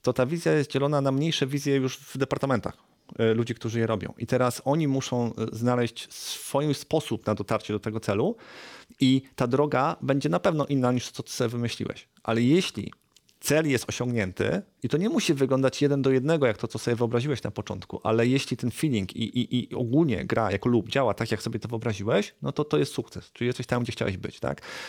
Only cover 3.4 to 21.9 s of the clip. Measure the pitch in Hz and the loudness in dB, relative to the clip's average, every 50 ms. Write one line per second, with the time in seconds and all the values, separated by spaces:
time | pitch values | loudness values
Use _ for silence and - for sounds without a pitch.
3.4 | 117 117 117 - - 117 110 117 113 110 113 104 107 107 - - 120 - 131 123 | 0 -2 -4 -6 -4 -4 0 0 0 2 0 -2 -2 -8 -8 -10 -4 0 2 2
4.4 | 127 123 120 - - 135 143 165 156 143 135 135 - - 127 123 120 113 - - | 2 2 0 -2 -2 0 0 2 2 2 0 0 -2 -2 -2 0 0 -2 -2 -4
5.4 | 110 - - 110 117 123 123 123 120 117 - - - - - - - - - - | -6 -6 -4 0 2 2 2 2 0 -2 -2 -8 -14 -14 -14 -12 -10 -10 -10 -10
6.4 | - - - 139 147 151 139 - - _ - 160 - - 120 101 - 107 107 - | -8 -2 0 0 2 2 0 -2 -2 _ -2 0 0 -2 -6 -4 0 -2 -2 -2
7.4 | 101 - 113 107 - - 107 104 - 113 107 113 - - 101 101 131 196 233 - | 0 -2 -2 -2 -2 -2 -4 -4 -4 -4 -6 -4 -2 0 2 2 2 0 0 -4
8.4 | - - - - - - - - - _ - _ 135 127 131 135 131 - _ - | -12 -20 -20 -18 -18 -18 -20 -20 -20 _ -2 _ 4 4 4 2 0 -4 _ -2
9.4 | 131 120 120 131 147 151 - 127 135 160 175 - - 131 139 143 - 147 165 180 | 0 2 2 2 2 2 2 2 2 0 -2 -2 -2 0 0 0 2 0 0 2
10.4 | - - 160 151 139 - 143 135 127 123 123 123 - - - - - - - - | 2 0 0 0 0 0 2 2 4 4 2 0 -2 -6 -10 -12 -12 -10 -4 -2
11.4 | 123 113 120 120 120 113 - - 113 - - - - _ _ _ _ - 113 117 | -2 -2 0 -2 -4 -4 -4 -6 -6 -8 -8 -10 -14 _ _ _ _ -2 2 2
12.4 | 120 123 151 190 180 - - 104 - - - _ _ _ _ _ _ _ _ _ | 4 4 4 4 2 0 -6 -8 -10 -10 -12 _ _ _ _ _ _ _ _ _
13.4 | - - 143 156 160 147 131 117 - - 117 - 123 123 120 113 98 92 90 - | -2 2 2 2 4 4 2 2 0 -2 -4 -4 -2 -2 0 0 0 -2 0 0
14.4 | 104 107 160 196 - _ _ _ - 117 - 151 185 226 330 254 - - 156 135 | 0 0 0 -2 -4 _ _ _ -4 -2 0 0 0 0 0 0 2 2 2 2
15.4 | 135 123 135 131 135 131 - - 143 143 143 139 131 135 135 131 127 151 170 156 | 2 2 2 2 2 0 2 2 2 2 2 2 4 4 4 4 4 2 2 4
16.4 | 139 120 104 - - 110 - 113 - 123 120 110 120 113 120 120 123 151 139 113 | 2 2 2 0 -6 -6 -6 -4 -2 -2 0 2 0 2 2 0 0 0 -4 -4
17.4 | - 113 - - 104 - - 95 - _ - - - 110 113 117 117 123 131 139 | -4 -6 -6 -6 -8 -6 -8 -10 -10 _ -12 -4 0 2 2 4 4 4 2 0
18.4 | - - 127 - - 120 - - - 156 127 107 95 92 - - 113 107 - 123 | 0 -2 -6 -4 -4 -4 -2 -2 -2 0 0 0 -2 -4 -4 -6 -6 -2 -2 -2
19.4 | 120 - - 123 - - - - 127 113 120 151 175 143 107 87 - 90 - 117 | -2 0 -2 -2 -2 -4 -4 -4 -2 2 4 4 4 4 2 -2 -2 0 0 2
20.4 | 113 98 98 98 - 123 120 113 95 - - 139 135 113 98 - 113 113 117 104 | 2 2 0 0 2 2 2 2 2 2 0 2 2 2 2 0 -2 -2 -2 -4
21.4 | - 117 117 113 - 113 120 113 113 120 | -4 -6 -6 -6 -6 -6 -8 -4 -4 -4